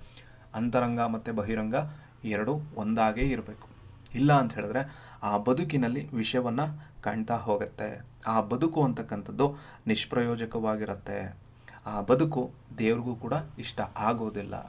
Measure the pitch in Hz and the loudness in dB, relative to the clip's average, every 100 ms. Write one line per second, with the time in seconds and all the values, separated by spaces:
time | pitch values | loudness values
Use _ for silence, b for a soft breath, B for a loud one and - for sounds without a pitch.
0 | B B B B B 110 117 123 120 120 | B B B B B -2 2 2 2 2
1 | 117 110 117 110 101 110 107 131 151 B | 0 -2 -2 -2 0 0 0 0 -2 B
2 | B B 113 104 110 151 - - 107 113 | B B -2 0 0 -2 -4 -4 0 4
3 | 110 110 139 117 104 107 - - - - | 4 4 2 0 -4 -12 -16 -20 -20 -20
4 | - 120 143 143 120 107 104 123 147 B | -6 2 6 6 4 -2 -2 -2 -4 B
5 | B B 104 104 117 131 151 147 120 135 | B B 0 2 4 2 2 2 2 0
6 | - 120 107 127 123 120 156 - B B | -4 -4 0 2 2 0 -2 -4 B B
7 | 104 110 110 117 113 101 104 - 107 - | -4 -2 0 -2 0 0 0 -6 -8 -8
8 | - - 113 113 104 120 160 160 135 113 | -14 -8 0 2 2 2 2 4 2 2
9 | 110 101 95 104 143 147 B B 117 107 | -4 -6 -4 2 2 0 B B 0 0
10 | - 123 120 117 113 117 110 107 101 95 | 0 0 0 0 -2 -2 0 0 -2 -6
11 | - 101 95 98 - B B B 107 104 | -6 -6 -6 -12 -20 B B B -6 -2
12 | 101 131 151 143 123 - - - 110 120 | 4 4 4 0 -4 -8 -12 0 2 2
13 | 120 117 117 147 156 - 110 - 101 - | 0 -4 -4 -4 -6 -10 -8 -4 -6 -2
14 | 107 117 110 101 98 98 | 0 0 -2 -4 -6 -8